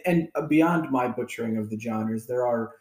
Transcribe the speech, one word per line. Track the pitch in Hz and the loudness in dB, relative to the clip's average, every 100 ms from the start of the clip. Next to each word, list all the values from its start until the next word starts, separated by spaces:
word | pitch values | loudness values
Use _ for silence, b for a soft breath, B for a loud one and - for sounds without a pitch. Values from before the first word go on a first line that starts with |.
| 180 | 2
and, | 170 165 - | 2 2 -4
uh, | |
beyond | 151 151 165 170 156 | 2 4 6 2 0
my | 131 123 | 0 0
butchering | 113 120 - 117 113 | -2 -6 -6 -4 -2
of | 107 | -4
the | 110 | -6
genres, | 117 110 110 110 - | -4 -4 -2 -4 -4
there | 123 123 | 0 2
are | 117 110 B | 0 -2 B